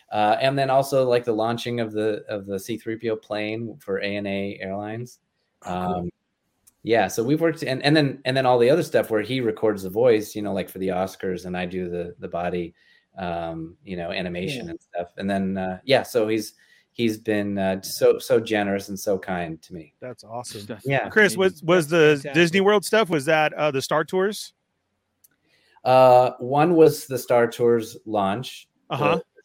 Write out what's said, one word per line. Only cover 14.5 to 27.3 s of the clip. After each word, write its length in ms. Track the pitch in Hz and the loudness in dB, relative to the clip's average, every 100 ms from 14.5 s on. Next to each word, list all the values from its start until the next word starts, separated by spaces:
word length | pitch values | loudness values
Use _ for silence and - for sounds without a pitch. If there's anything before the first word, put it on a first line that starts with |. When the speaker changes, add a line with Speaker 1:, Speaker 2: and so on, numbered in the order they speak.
| 131 - | -8 -10
Speaker 2:
Yeah. 40 | |
Speaker 1:
and 100 | - | -14
stuff. 280 | _ 87 87 - | _ -10 -10 -8
And 120 | 98 | -4
then, 280 | 98 95 95 | -2 -2 -4
uh, 220 | 92 92 - | -6 -6 0
yeah, 180 | 127 | 0
so 240 | 95 120 107 | 2 0 0
he's, 240 | 110 107 - _ _ _ - | -2 -4 -14 _ _ _ -2
he's 220 | 113 107 | -2 -2
been, 400 | - 104 101 98 | -2 -2 -2 -2
uh, 220 | 95 95 | -2 -2
so, 360 | - - 123 - | -6 2 2 2
so 220 | - 120 | 0 0
generous 500 | 110 107 101 98 98 | 2 0 0 -4 -6
and 80 | 95 | -8
so 200 | 107 95 | -4 -4
kind 420 | - 90 82 80 | -4 -6 -6 -10
to 120 | - | -14
me. 200 | 87 76 _ | -18 -18 _
Speaker 3:
That's 240 | 127 120 | -16 -16
awesome. 420 | 104 117 120 110 107 | -14 -14 -12 -14 -12
Speaker 4:
That's 220 | 107 135 | -10 -4
Speaker 1:
Yeah. 220 | 139 98 | -2 0
Speaker 3:
Chris, 260 | 214 202 139 | 2 2 2
was, 240 | 190 165 | -2 0
was 260 | 165 180 147 | 2 2 4
Speaker 2:
That's 40 | |
Speaker 3:
the 160 | 170 156 147 | 4 6 4
Speaker 2:
fantastic. 100 | 143 | 0
Speaker 3:
Disney 280 | 160 170 190 | 2 2 2
World 220 | 196 208 - | 2 2 2
stuff, 240 | 220 185 | 2 2
was 160 | 165 135 | 0 2
that, 280 | 156 151 | 2 2
uh, 160 | - 151 | 0 -2
the 120 | 135 | -2
Star 220 | - 156 156 | -2 -2 0
Tours? 480 | 185 196 202 - _ _ _ _ _ _ _ _ _ _ _ _ _ | -2 -2 -4 -12 _ _ _ _ _ _ _ _ _ _ _ _ _
Speaker 1:
Uh, 480 | 123 127 131 123 123 - | 4 8 10 8 6 0
one 340 | 123 143 165 165 | -2 2 4 8
was 300 | 156 147 - | 6 6 -2
the 100 | 123 | -8
Star 300 | - | 0